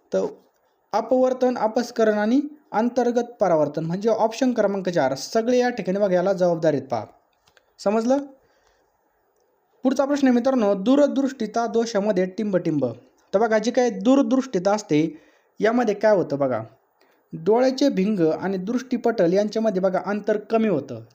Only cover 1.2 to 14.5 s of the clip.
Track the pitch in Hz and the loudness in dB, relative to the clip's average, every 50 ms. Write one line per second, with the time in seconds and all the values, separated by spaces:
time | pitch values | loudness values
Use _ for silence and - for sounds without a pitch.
1.2 | 254 254 254 254 254 254 247 - 202 220 220 247 233 - - - 220 214 208 208 | 2 2 2 0 0 0 0 0 -2 -2 0 -2 -4 -2 -2 0 2 2 2 2
2.2 | 208 220 247 294 285 - - - _ - 185 208 233 240 247 262 240 247 226 240 | 0 2 2 2 0 -2 -6 -16 _ -6 -2 0 0 0 0 0 0 0 0 -2
3.2 | 240 240 - - 202 180 170 156 196 156 - 165 160 160 175 196 202 233 214 - | -2 -4 -2 -2 0 2 4 2 2 0 -2 -4 -6 -4 -4 -2 0 0 0 2
4.2 | 214 226 226 - 269 254 233 220 202 196 202 196 180 190 175 165 135 131 139 - | 0 -2 0 0 -2 0 0 0 0 0 -2 -2 -4 -2 0 0 0 0 -2 -4
5.2 | - - - 226 220 240 247 247 247 247 240 214 180 185 185 202 208 196 180 175 | -6 -4 -2 -2 0 2 2 2 2 0 -2 -4 -4 -4 -2 0 0 2 2 2
6.2 | 175 196 196 175 180 175 170 165 160 156 147 131 127 - 123 110 104 - - _ | 2 0 0 2 2 0 2 2 0 0 0 0 -2 -4 -6 -6 -6 -8 -16 _
7.2 | _ _ _ _ _ _ _ _ _ _ _ - - 196 214 226 226 247 269 285 | _ _ _ _ _ _ _ _ _ _ _ -6 -2 0 0 0 2 2 0 0
8.2 | 285 285 - _ _ _ _ _ _ _ _ _ _ _ _ _ _ _ _ _ | -2 -6 -16 _ _ _ _ _ _ _ _ _ _ _ _ _ _ _ _ _
9.2 | _ _ _ _ _ _ _ _ _ _ _ _ - 262 269 285 277 269 294 277 | _ _ _ _ _ _ _ _ _ _ _ _ -4 -2 0 0 0 0 0 2
10.2 | 277 262 240 240 233 269 269 247 208 202 202 190 190 240 269 285 285 277 220 262 | 2 2 2 2 2 2 0 2 2 0 0 0 2 2 4 4 4 2 2 0
11.2 | 269 254 - - 220 208 - 233 233 220 202 226 233 226 - 196 202 214 202 180 | -2 -2 -4 -4 -8 -4 -4 -4 -4 -2 0 -2 -2 0 -2 -2 0 0 0 0
12.2 | 185 185 185 - 214 208 190 175 180 165 151 143 131 120 113 - - _ _ _ | -2 -2 -4 -6 -4 -2 -2 -2 0 0 -2 0 -2 -2 -4 -8 -16 _ _ _
13.2 | _ _ - 196 233 220 220 214 202 240 240 262 247 240 202 190 190 247 269 277 | _ _ 0 0 2 2 0 0 0 0 0 0 0 0 0 0 2 4 4 4
14.2 | 262 226 254 262 - - | 4 2 0 0 0 -2